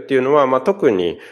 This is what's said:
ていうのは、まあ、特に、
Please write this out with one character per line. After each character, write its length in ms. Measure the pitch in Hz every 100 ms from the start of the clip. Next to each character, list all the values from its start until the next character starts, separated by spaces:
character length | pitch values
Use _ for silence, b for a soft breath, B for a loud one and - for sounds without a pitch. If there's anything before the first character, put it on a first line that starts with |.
| -
て 80 | 135
い 20 |
う 40 |
の 120 | 127
は、 140 | 147 131
ま 100 | 131
あ、 40 |
特 300 | 196 196 143
に、 280 | 98 85 - B